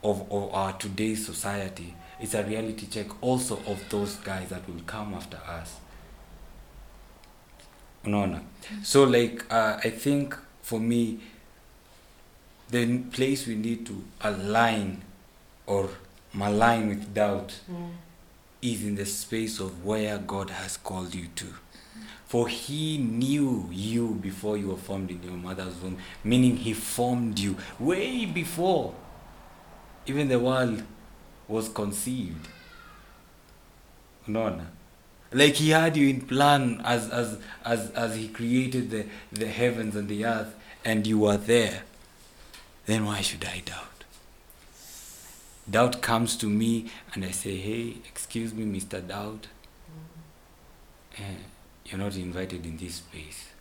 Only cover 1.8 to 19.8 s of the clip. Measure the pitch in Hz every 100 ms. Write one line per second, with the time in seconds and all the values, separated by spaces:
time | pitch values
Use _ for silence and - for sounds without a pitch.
1.8 | 87 - - - 110 110 101 107 110 110
2.8 | 101 110 98 - 127 127 - 104 - 98
3.8 | - 104 101 - - 95 92 92 90 85
4.8 | 82 107 104 92 - - 85 85 82 -
5.8 | - - - - - - - - - -
6.8 | - - - - - - - - - -
7.8 | - - 107 104 98 80 - - - -
8.8 | - 135 135 120 120 - - 113 110 107
9.8 | 113 113 139 143 139 - - - - 113
10.8 | 113 120 113 113 - - - - - -
11.8 | - - - - - - - - - 120
12.8 | 117 123 127 - 131 135 120 110 113 117
13.8 | 113 101 98 - 107 98 98 110 117 107
14.8 | 98 92 - - - - - - - 101
15.8 | 95 - - - - 104 101 104 117 117
16.8 | 107 101 101 101 104 101 - - - 175
17.8 | 170 170 - - - - - - 123 110
18.8 | 104 101 101 - - 113 110 - 95 87